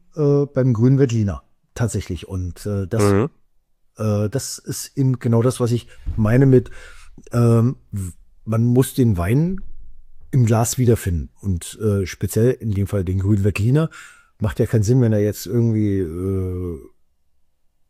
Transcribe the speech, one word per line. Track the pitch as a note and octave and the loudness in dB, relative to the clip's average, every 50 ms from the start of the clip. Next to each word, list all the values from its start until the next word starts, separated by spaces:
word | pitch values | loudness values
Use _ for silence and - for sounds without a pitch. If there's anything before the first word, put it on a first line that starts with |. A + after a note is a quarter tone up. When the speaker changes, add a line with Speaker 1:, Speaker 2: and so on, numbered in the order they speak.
| _ _ - | _ _ -6
Speaker 1:
äh, | D#3+ D3 C#3+ C#3+ C#3+ C#3+ | -2 0 2 2 2 0
beim | C#3 - C3 B2+ C3 A#2 | 0 0 0 2 2 2
grünen | G#2 A#2 C3 C#3 C3 | 4 4 4 6 4
Veltliner | C#3 A#2+ A#2 A2+ G#2 G2+ D#2+ C#2+ _ _ _ _ _ _ _ | 4 2 2 0 0 -2 -2 -6 _ _ _ _ _ _ _
tatsächlich. | - B2 G#2+ - G2+ - - F#2 E2+ - - | -4 -4 -2 -2 -6 -6 -6 -10 -10 -10 -8
Und, | F#2+ F#2+ F#2 F2 - - - G#2 | -8 -6 -6 -6 -10 -10 -8 -6
äh, | G2+ G2 G2 E2+ | -4 -4 -4 -4
das, | G2 G2 G#2 G2+ | -2 2 2 4
Speaker 2:
Mhm. | G2 G2+ B2 D#3+ _ _ _ _ _ _ _ _ _ _ _ _ _ - | 4 2 0 -2 _ _ _ _ _ _ _ _ _ _ _ _ _ -6
Speaker 1:
äh, | A2 G#2+ G#2 G#2 G#2+ G#2 | -2 -2 0 0 -2 -2
das | - - - - - - | -4 -6 -8 -8 -14 -14
ist | _ - C3 - - - - | _ -10 -10 -10 -10 -12 -4
eben | C#3 C3+ C3 B2+ - | -2 0 0 0 -2
genau | - A#2+ A#2 A#2 | 0 0 2 2
das, | A2+ B2+ B2 - | 2 2 0 0
was | B2 A2+ | -2 -2
ich | A#2+ A#2 - - - - - - - | -2 -2 -4 -10 -20 -12 -10 -8 -4
meine | - G#2+ G#2 A#2 C3 C#3 | 0 0 4 4 6 6
mit, | C3+ C3 B2 A#2 - - - - - - - - - - - - - | 8 6 6 4 2 -14 -16 -16 -18 -20 -20 -20 -20 -20 -20 -18 -6
ähm, | - A#2+ A#2+ A#2 A#2 A#2 A2+ B2+ - - _ _ | -2 2 4 4 4 4 4 2 0 -4 _ _
w-, | - G2+ F#2 F2 - - - - - - - | -10 -8 -8 -8 -12 -16 -20 -20 -20 -18 -8
man | G#2+ A2+ A2+ A#2 | -4 -2 0 2
muss | A#2+ A#2+ B2+ C3 - - | 4 4 4 2 2 2
den | C#3 B2 A#2 G2+ F2 | 0 2 2 2 0
Wein | E2+ F#2+ A#2 C#3+ E3 F3+ F#3+ F#3+ - - - - - - - - - - - - - - | 0 0 2 0 0 0 -4 -6 -8 -10 -10 -10 -12 -14 -16 -18 -18 -18 -20 -20 -14 -2
im | - C3 A#2+ | 0 2 2
Glas | G#2+ A#2 A2 A#2 - - - | 4 4 2 2 0 -2 0
wiederfinden. | B2 A#2 A2+ - - F#2+ F2 D#2+ C2 - _ _ | 2 2 2 2 0 -2 -2 -2 -4 -6 _ _
Und, | - G2 F#2 E2 - - - - | -6 -4 -4 -4 -6 -10 -14 -4
äh, | G#2+ G#2+ G2+ G2+ F#2+ | -2 -2 0 0 -2
speziell | - - - G#2+ - - A2 A2+ B2+ | -4 -6 -8 -8 -4 0 2 2 2
in | B2 - - A2+ | 0 0 -4 -4
dem | G2 G2 G2 | -2 -2 -2
Fall | - - G2+ F2+ | -2 -2 -4 -2
den | F#2 F#2+ G2 | -2 -2 -2
grünen | F#2+ G2+ G#2+ G2 G2 | 2 2 2 2 2
Veltliner. | G#2 E2+ - G#2 A#2+ C3 D3+ D#3+ D#3+ - - - - - _ _ _ _ - | 0 0 0 0 2 2 2 0 0 -4 -12 -20 -20 -20 _ _ _ _ -6
Macht | G#2+ - - - | -6 -6 0 -2
ja | A#2+ - | -2 0
keinen | - A2 G2+ | 2 0 2
Sinn, | G#2 B2+ C3+ | 4 2 4
wenn | A#2+ A2 | 4 2
er | A2 G#2 | 2 2
jetzt | G#2 G#2 G#2+ - - E2+ | 0 0 -2 -6 -10 -4
irgendwie, | A2 A#2+ A#2 A#2 A2 A2 G#2+ G2+ G2 F#2+ | -2 0 0 2 2 0 0 0 0 -2
äh, | F#2 D#2 D#2+ F2+ F#2 G2 F#2+ F#2+ F#2 F#2 F2+ F2+ F2+ F2 E2 - - - _ _ _ _ _ _ _ _ _ _ _ _ _ _ _ _ _ _ _ | -2 -4 -6 -6 -4 -4 -2 -2 -4 -4 -6 -6 -6 -8 -10 -10 -14 -20 _ _ _ _ _ _ _ _ _ _ _ _ _ _ _ _ _ _ _